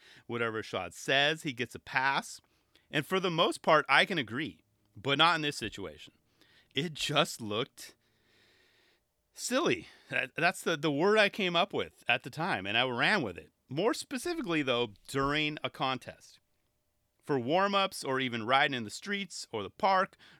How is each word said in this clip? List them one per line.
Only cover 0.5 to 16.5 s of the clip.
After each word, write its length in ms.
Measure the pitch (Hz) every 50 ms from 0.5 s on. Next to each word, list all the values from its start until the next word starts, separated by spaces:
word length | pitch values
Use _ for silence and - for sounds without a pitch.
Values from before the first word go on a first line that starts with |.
| 110 110
Ishod 320 | 101 - - 104 90 87 -
says, 500 | - - - 135 135 143 147 160 160 -
he 100 | 160 127
gets 220 | 117 123 - -
a 40 | -
pass. 640 | - - - 135 131 135 139 156 170 - - - - _ _ _ _ _ _ _ _ _
And 160 | - 147 147
for 140 | - 185 185
the 100 | 175 190
most 320 | 170 160 180 233 330 -
part, 240 | - - 160 151 143 -
I 180 | 135 151 190
can 120 | - 202 165
agree, 420 | 131 98 110 131 151 117 - - _ _ _ _ _ _ _
but 220 | 110 - 139 139 139
not 180 | 160 165 175
in 60 | 160
this 160 | 151 147 143 -
situation. 560 | 120 104 - - 95 82 73 71 - - - _ _ _ _ _ _ _ _ _ _ _ -
It 200 | 131 147 180 151
just 480 | - - - 143 139 165 - - -
looked 520 | 123 104 104 107 131 - _ - - - - _ _ _ _ _ _ _ _ _ _ _ _ _ _ _ _ _ _ _ _ _ _ _ _ _ _ _ _
silly. 540 | - - - 233 262 349 214 123 - - - - - - -
That, 220 | - 127 127 131 - -
that's 240 | 156 175 190 -
the, 140 | - 208 170 151
the 140 | 147 160
word 260 | 143 139 165 202 214 220
I 120 | 208 202
came 260 | - - 202 180 175
up 180 | 170 185 - -
with 300 | 135 95 92 - _ - -
at 160 | 120 127 -
the 60 | 139
time, 360 | - 151 160 190 156 104 92
and 120 | 98 104 117
I 100 | 127 131
ran 340 | 123 117 139 165 208 202
with 160 | 139 101 87 85
it. 140 | - - _ _ _ -
More 240 | 127 147 190 233 320
specifically, 680 | - - - 277 247 - 349 349 330 269 175 170 156
though, 300 | 143 127 123 120 120 113 104 - _ -
during 500 | - 139 139 139 143 151 151 151 151 - -
a 60 | 131
contest. 720 | - - 147 135 131 123 - - - - - - - _ _ _